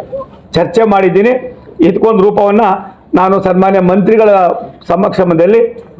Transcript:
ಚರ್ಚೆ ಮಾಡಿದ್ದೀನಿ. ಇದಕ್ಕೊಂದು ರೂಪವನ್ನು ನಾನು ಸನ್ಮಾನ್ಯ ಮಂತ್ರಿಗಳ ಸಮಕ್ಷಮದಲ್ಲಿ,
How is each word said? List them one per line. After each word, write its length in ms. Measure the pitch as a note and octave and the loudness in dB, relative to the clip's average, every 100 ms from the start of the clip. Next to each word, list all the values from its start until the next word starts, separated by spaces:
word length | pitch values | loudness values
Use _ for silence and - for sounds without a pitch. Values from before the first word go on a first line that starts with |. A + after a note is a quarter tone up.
| - C5+ - - - | -8 -12 -14 -20 -6
ಚರ್ಚೆ 320 | D#3+ E3+ A3+ | -4 -2 0
ಮಾಡಿದ್ದೀನಿ. 720 | A3 G3 F#3 F3+ A#3 B3+ - - - - | 0 2 0 0 0 -2 -8 -18 -10 -2
ಇದಕ್ಕೊಂದು 420 | F#3 F#3+ A3 G3+ | 0 0 0 2
ರೂಪವನ್ನು 760 | G3+ G#3 G3+ G#3 G#3 G3 - - - | 0 0 0 0 0 -2 -8 -20 -4
ನಾನು 300 | F3+ F#3+ F#3+ | -2 0 0
ಸನ್ಮಾನ್ಯ 360 | F#3+ F3+ F#3+ G3 | 0 0 2 2
ಮಂತ್ರಿಗಳ 500 | F3+ F#3+ F#3 A3 G#3+ G3 F3 - - - - | 2 2 2 2 4 4 2 -2 -10 -12 -6
ಸಮಕ್ಷಮದಲ್ಲಿ, 1000 | F3+ G3+ - F3 E3 F3+ A3+ A#3 - - | -2 -2 -2 0 0 2 2 0 -6 -20